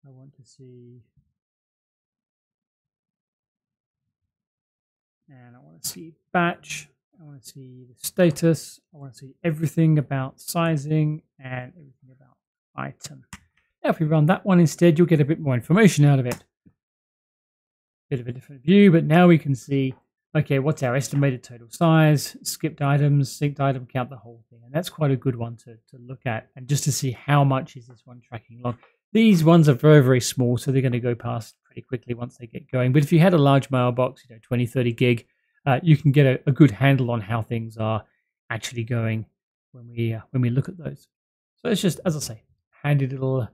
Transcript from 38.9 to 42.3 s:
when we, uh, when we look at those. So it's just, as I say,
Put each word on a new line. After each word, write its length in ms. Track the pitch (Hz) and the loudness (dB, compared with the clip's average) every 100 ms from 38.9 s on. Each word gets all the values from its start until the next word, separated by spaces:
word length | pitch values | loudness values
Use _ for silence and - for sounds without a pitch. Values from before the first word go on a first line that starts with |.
| 120 113 110 107 _ _ _ _ | -4 -4 -6 -8 _ _ _ _
when 160 | 127 120 | -20 -20
we, 240 | 117 113 | -6 -6
uh, 80 | 110 - | -6 -8
when 120 | 135 | -2
we 80 | 123 | 0
look 180 | 120 - | 0 -4
at 100 | 185 | -8
those. 300 | 139 - _ _ _ _ _ _ | -14 -14 _ _ _ _ _ _
So 140 | 240 | -4
it's 100 | 214 | -2
just, 180 | 196 147 | -2 -4
as 120 | - 151 | -6 -6
I 40 | |
say, 220 | - | -8